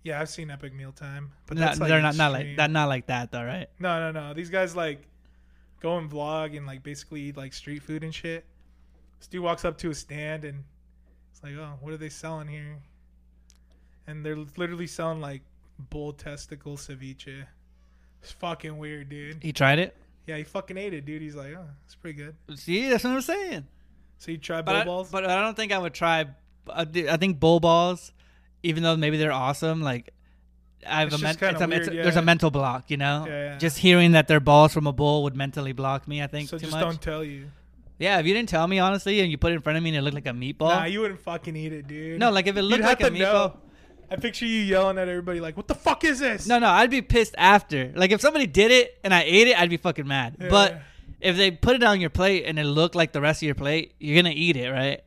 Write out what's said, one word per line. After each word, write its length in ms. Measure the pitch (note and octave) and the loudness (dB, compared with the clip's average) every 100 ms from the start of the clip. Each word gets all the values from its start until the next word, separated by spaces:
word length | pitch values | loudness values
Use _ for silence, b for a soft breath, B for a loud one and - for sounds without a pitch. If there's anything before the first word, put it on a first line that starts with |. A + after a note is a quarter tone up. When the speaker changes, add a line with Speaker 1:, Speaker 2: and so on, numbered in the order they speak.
Speaker 1:
Yeah, 180 | E3 D3 | -10 -8
I've 80 | D#3 | -8
seen 220 | - D#3+ | -10 -14
Epic 200 | C#3 C#3+ | -14 -16
Mealtime, 600 | C3+ C3+ C3+ C#3+ C#3 C#3+ - - | -16 -18 -16 -16 -14 -16 -18 -10
but 100 | D#3 | -2
Speaker 2:
Not, 80 | D#3+ | 0
Speaker 1:
that's, 140 | D3 | 0
like, 100 | D#3+ | 2
Speaker 2:
they're 100 | D#3 | 4
not, 120 | D3+ D3+ | 2 2
not 160 | D3+ | 0
like 100 | C3 | 0
Speaker 1:
extreme. 140 | C#3+ C#3+ | -6 -2
Speaker 2:
that, 120 | D3+ | 0
not 200 | D#3 D3 | 2 0
like 180 | C3 - | -2 -4
that, 240 | B2+ A#2+ | -6 -6
though, 120 | B2 | -8
right? 240 | A#2+ C3 - _ | -8 -10 -12 _
Speaker 1:
No, 200 | F3+ E3 | -4 -4
no, 120 | D#3+ | -4
no. 220 | D#3+ D3 D3 | -8 -12 -12
These 160 | F3 | -6
guys, 240 | F#3+ F#3 E3+ | -2 -2 -2
like, 320 | E3 C#3+ _ _ _ _ _ _ _ _ | -6 -6 _ _ _ _ _ _ _ _
go 180 | E3 F3 | -6 -6
and 140 | D#3 | -6
vlog 440 | D3 D3 D#3 D#3 D3 | -8 -6 -4 -6 -10
and, 120 | C#3+ | -14
like, 160 | C3+ | -14
basically 380 | C#3 C#3+ - D3+ | -14 -16 -14 -12
eat, 160 | C#3+ C#3+ | -12 -12
like, 160 | C3+ | -14
street 280 | - - D3 | -16 -14 -14
food 220 | C#3+ D#3 | -10 -10
and 100 | D#3+ | -10
shit. 320 | D#3 E3+ E3 - _ _ _ _ _ _ _ | -12 -10 -12 -14 _ _ _ _ _ _ _
This 100 | - | -14
dude 140 | F3+ | -6
walks 240 | F3 E3+ F3+ | -4 -4 -4
up 140 | D#3+ | -6
to 100 | E3+ | -8
a 60 | C#3+ | -8
stand 500 | - D3 D3+ D#3 D3+ | -12 -12 -10 -10 -10
and 180 | C#3 C#3 _ _ _ _ _ _ | -14 -18 _ _ _ _ _ _
it's 100 | _ | _
like, 120 | D3 | -18
"Oh, 240 | C#3+ D#3 C#3+ | -16 -16 -16
what 100 | C#3+ | -14
are 60 | D#3 | -12
they 120 | D#3 | -14
selling 380 | D3 D#3+ D#3+ D3+ | -14 -12 -12 -12
here?" 300 | D3 D3 D3+ C#3 _ _ _ _ _ _ _ _ _ _ _ - | -14 -16 -18 -20 _ _ _ _ _ _ _ _ _ _ _ -18
And 180 | D3+ D3+ | -12 -10
they're 100 | D3+ D3+ D#3 | -10 -10 -8
literally 300 | F3 E3+ F3 | -8 -8 -10
selling, 320 | - E3 D#3+ | -6 -6 -6
like, 220 | C#3+ C#3 _ _ _ _ C3 | -10 -14 _ _ _ _ -14
bull 240 | D3+ D3 | -10 -10
testicle 640 | C#3+ D3+ C#3+ - D3 D3 C#3+ | -12 -14 -16 -16 -16 -14 -14
ceviche. 680 | - C3+ C3+ C3 - C3+ C3 _ _ _ _ _ _ _ | -14 -16 -16 -16 -18 -18 -20 _ _ _ _ _ _ _
It's 100 | - | -20
fucking 440 | - F3 E3+ D#3+ D3+ | -12 -10 -10 -12 -14
weird, 320 | D3+ D3+ C#3 | -14 -14 -14
dude. 320 | D3 D3 D#3+ | -16 -16 -10
Speaker 2:
He 100 | D#3+ | -8
tried 280 | C3+ C#3 D3 | 0 4 4
it? 160 | F#3 - _ _ - | 0 -6 _ _ -14
Speaker 1:
Yeah, 100 | D#3 | -12
he 60 | |
fucking 340 | D3+ G3 F#3+ F#3+ | -10 -10 -10 -10
ate 160 | G3+ | -10
it, 120 | E3+ C#3 | -10 -12
dude. 160 | D3+ | -12
He's 140 | D#3 D3 | -14 -16
like, 180 | C3+ E3 | -18 -18
"Oh, 100 | E3 C#3+ _ | -20 -20 _
it's 100 | - | -20
pretty 220 | E3+ D3 | -18 -16
good." 180 | D3 D#3 - C#3+ | -18 -20 -20 -18
Speaker 2:
See, 320 | - F3+ C4+ | -4 -2 2
that's 140 | A#3 | 0
what 100 | A#3+ | 0
I'm 80 | C4 | -4
saying. 460 | B3+ F#4 F#4+ G#3 C3+ _ _ _ _ _ | -2 -4 -4 -10 -14 _ _ _ _ _
Speaker 1:
So 140 | - | -14
you 60 | E3 | -12
tried 280 | - E3 D#3+ | -8 -6 -2
Speaker 2:
But 60 | |
Speaker 1:
bull 80 | G3 | -2
Speaker 2:
I, 40 | F3 | 0
Speaker 1:
balls? 260 | F3+ F#3 | -6 -6
Speaker 2:
but 140 | F#3+ F#3+ | -6 -2
I 160 | F#3 | 0
don't 140 | G#3+ G#3+ | 0 -4
think 160 | G#3+ | -4
I 60 | G3 | -2
would 160 | F3 | -4
try. 320 | - E3+ E3 D3+ C3+ _ _ - | -2 0 0 -2 -10 _ _ -14
I, 120 | - E3 | -8 -4
do, 220 | E3 D3+ | -4 0
I 80 | D#3+ | 0
think 220 | F#3+ D#3+ | 0 2
bull 200 | D#3+ E3+ | 4 6
balls, 520 | E3 E3+ F3 F3 - _ _ _ _ _ | 6 4 4 -2 -10 _ _ _ _ _
even 180 | F3 D#3+ | -4 0
though 120 | E3 E3 | 2 2
maybe 220 | D3+ D#3 | 2 0
they're 140 | D#3 | 0
awesome, 500 | C3 C3 C#3 D#3+ D#3+ | 0 -2 -2 -2 -2
like, 280 | D3 B2 - _ _ _ _ _ _ _ - | -4 -6 -8 _ _ _ _ _ _ _ -6
I 120 | D3+ | -2
have 60 | D#3 | 0
Speaker 1:
It's 60 | D3 | -2
Speaker 2:
a 40 | |
Speaker 1:
just 40 | |
Speaker 2:
men-, 120 | D3+ D#3+ | -2 0
Speaker 1:
kinda 160 | F#3+ | -2
Speaker 2:
it's 80 | E3 | 0
a 60 | E3 | 0
men-, 120 | D#3+ E3+ E3+ | 0 -2 0
Speaker 1:
weird, 100 | E3+ | 2
Speaker 2:
there's 100 | E3 | 4
a 40 | |
Speaker 1:
yeah. 60 | E3 | 4
Speaker 2:
mental 240 | E3+ D#3+ | 4 2
block, 380 | C#3+ C3+ B2 - | 2 -2 -4 -6
you 80 | C#3+ | -4
know. 280 | C#3 D3 D#3 | -2 -2 -4
Speaker 1:
Yeah, 160 | D3 C#3+ | -8 -10
yeah. 40 | C#3+ | -4
Speaker 2:
Just 180 | E3 C#3+ | -4 4
hearing 340 | F#3 F3 E3+ | 8 10 10
that 140 | E3 D3 | 8 8
they're 120 | D3+ | 4
balls 340 | C#3+ D3 D3+ | 8 8 8
from 140 | - D3 | 6 -2
a 60 | |
bull 300 | C3 D3 D3+ | 0 2 2
would 120 | C#3+ C3+ | 0 -4
mentally 380 | C#3 C#3+ C#3 | -6 -6 -8
block 340 | B2+ C3+ C3+ - | -4 -4 -4 -6
me, 140 | D3 | -8
I 40 | C#3+ | -8
think, 220 | D3 D3 | -8 -10
Speaker 1:
So 80 | E3 | -10
Speaker 2:
too 40 | D#3+ | -8
Speaker 1:
just 60 | |
Speaker 2:
much. 80 | D#3+ | -4
Speaker 1:
don't 180 | E3 D#3+ | -4 -4
tell 220 | - D#3 | -6 -8
you. 280 | D#3 C#3 C#3 - - _ - - | -8 -12 -16 -20 -20 _ -20 -4
Speaker 2:
Yeah, 200 | F3 G3 | 0 2
if 60 | D#3+ | 2
you 80 | |
didn't 160 | G3+ A#3 | 0 0
tell 180 | E3 E3+ | 0 0
me 120 | F#3+ | 2
honestly, 400 | F#3 G3 G3 G#3 | 2 0 -2 0
and 80 | F#3 | 0
you 60 | D3 | 0
put 140 | E3+ | 0
it 40 | E3+ | 0
in 60 | |
front 160 | - D#3 | -2 -2
of 60 | |
me 60 | E3 | 0
and 60 | D#3 | -2
it 40 | |
looked 140 | C#3 D3 | -2 -4
like 100 | C#3+ | -8
a 40 | A#2+ | -8
meatball. 320 | B2+ - D#3 F3 | -8 -2 2 2
Speaker 1:
Nah, 40 | E3 | 0
you 160 | G3 | -4
wouldn't 180 | A3 F#3 | -6 -8
fucking 360 | - E3+ - D#3+ | -10 -10 -10 -10
eat 160 | D#3 | -10
it, 160 | D#3 C#3 | -10 -14
dude. 320 | D3 D#3+ E3 | -12 -10 0
Speaker 2:
No, 120 | A#3+ | 2
like, 160 | G3 F#3 | 2 0
if 100 | G3+ | 0
it 40 | |
Speaker 1:
You'd 80 | G3 | 2
Speaker 2:
looked 140 | A#3 | 2
Speaker 1:
have 160 | A3 B3 | 4 4
Speaker 2:
like 20 | |
a 80 | G3+ | 2
Speaker 1:
to 60 | F3 | 2
know. 140 | F#3+ G#3 G3+ - | 2 4 2 -4
Speaker 2:
meatball. 20 | - b b b - | -20 b b b -10
Speaker 1:
I 60 | F#3+ | -6
picture 280 | A#3+ G#3 A#3 | -6 -4 -2
you 140 | A3+ | -2
yelling 380 | G3+ F#3+ F#3+ F#3 | 2 2 2 0
at 80 | F#3 | -2
everybody 320 | F3+ F3 F3 | -4 -4 -6
like, 180 | E3 D#3 | -6 -10
"What 100 | - | -6
the 60 | |
fuck 300 | - - C#4+ | -2 0 2
is 160 | E4 C4 | 0 0
this?" 260 | C4+ G#3 F3 | -2 -2 0
Speaker 2:
No, 140 | A#3+ | 2
no, 80 | A3+ | 6
I'd 240 | F3+ B3 | 6 6
be 100 | C4 | 2
pissed 320 | - A#3 G#3+ - | 2 2 2 6
after. 520 | F3+ G3+ - D3 B2+ - | 8 8 6 -4 -4 2
Like, 160 | F#3 | 2
if 100 | G3+ | 4
somebody 240 | C4 D4+ B3 | 4 2 2
did 240 | C#3 A3 | 4 8
it 300 | B3+ B3 - | 8 6 -2
and 80 | G3 F3+ | 2 2
I 80 | |
ate 240 | D#3 F3+ A#3 | 6 8 8
it, 120 | G#3+ | 6
I'd 100 | F3 | 2
be 60 | E3+ | 0
fucking 280 | F3+ D#3 C#3 | -2 -4 -4
mad. 280 | C#3 A#2+ D#3 | -2 -4 -8
Speaker 1:
Yeah. 100 | F3+ | 2
Speaker 2:
But 320 | G3 G3 E3 C#3 B B B | 4 4 0 -16 B B B
if 160 | F#3+ F3 | -2 2
they 120 | F#3+ | 2
put 260 | E3 - B3+ | 2 2 4
it 80 | |
on 160 | A#3 G3+ | 4 4
your 120 | E3+ | 0
plate 320 | - F#3+ F#3+ D3 | 0 2 2 -2
and 140 | D#3 | -2
it 60 | D3 | 0
looked 280 | D3 E3 | 2 2
like 200 | F3+ E3 | 2 0
the 80 | D3 | 2
rest 180 | D3 D#3 | 0 0
of 60 | D#3 | -2
your 80 | C#3 | -2
plate, 380 | C#3 D#3+ D#3 _ | -2 -2 -4 _
you're 160 | D3+ D3+ | 2 4
gonna 140 | F3 D3 | 4 2
eat 220 | E3+ C#3+ | 0 0
it, 120 | B2 | 0
right? 320 | C3+ C3+ C#3 | -2 -2 -4